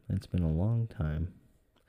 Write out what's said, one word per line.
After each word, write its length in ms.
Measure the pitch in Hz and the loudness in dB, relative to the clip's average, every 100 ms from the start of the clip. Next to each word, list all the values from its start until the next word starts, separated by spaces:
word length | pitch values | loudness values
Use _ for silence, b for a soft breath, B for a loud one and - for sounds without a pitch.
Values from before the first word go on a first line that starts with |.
| - | -4
It's 180 | 98 - | -4 0
been 160 | 90 | 0
a 80 | 80 | 2
long 340 | 78 101 117 117 | 2 2 2 -2
time. 460 | - 78 78 85 - - _ _ _ | -2 -2 0 -4 -6 -20 _ _ _